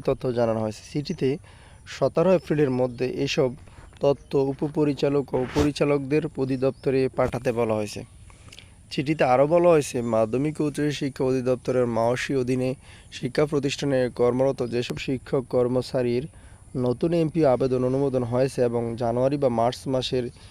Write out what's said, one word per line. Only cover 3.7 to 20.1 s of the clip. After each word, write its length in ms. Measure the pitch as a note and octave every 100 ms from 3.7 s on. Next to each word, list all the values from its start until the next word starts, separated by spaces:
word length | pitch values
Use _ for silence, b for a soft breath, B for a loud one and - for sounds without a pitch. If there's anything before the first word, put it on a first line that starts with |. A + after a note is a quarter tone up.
| B B -
তথ্য 380 | C#3 C3+ - C#3+
উপপরিচালক 960 | C3+ C3+ D3+ D3+ D3 C3+ C#3+ C#3+ C3
ও 120 | B2+ B2 D3
পরিচালকদের 640 | D3 - D3 C#3+ C3 D3+ D#3 -
অধিদপ্তরে 720 | C3 C3+ C3+ - C#3+ C3 C3 -
পাঠাতে 360 | B2+ B2 B2+
বলা 220 | A#2 A2+
হয়েছে। 300 | G#2+ G#2+ G#2+ A2+ - - B B B B B -
চিঠিতে 320 | - C#3 D#3
আরও 240 | C#3+ B2+ D3
বলা 220 | F3 F3
হয়েছে, 320 | D#3 C3 B2+
মাধ্যমিক 600 | A#2 A2 A2 B2 D3+ D3+
ও 40 | D3+
উচ্চশিক্ষা 580 | C3+ D3 C3+ C#3+ -
অধিদপ্তরের 600 | C3 C3 B2 B2 - B2+ A#2+
মাওসী 500 | A2+ A#2 B2 - C#3
অধীনে 400 | B2 B2+ C3 C3 B B B
শিক্ষা 340 | - B2 - D3+
প্রতিষ্ঠানে 640 | D3+ C#3 - C#3+ C3 B2 -
কর্মরত 480 | B2 B2+ C3+ C3
যেসব 340 | A#2+ A#2+ A#2+ D3+
শিক্ষক 480 | - B2+ - C#3+ A#2+
কর্মচারীর 800 | B2+ B2 B2+ - C3 B2 A#2+ D#3 b b b b C#3
নতুন 380 | B2 A#2+ E3+
এমপিও 360 | E3+ D#3+ D#3+ D3
আবেদন 340 | B2 C3 B2+
অনুমোদন 400 | B2+ C3+ C#3 B2+
হয়েছে 380 | A#2 B2 C3+ -
এবং 340 | B2 A#2+ A#2 A#2
জানুয়ারি 400 | A#2 A#2+ C3+ C#3+
বা 120 | C3+
মার্চ 380 | A2+ A#2+ - C3+
মাসের 360 | C3 -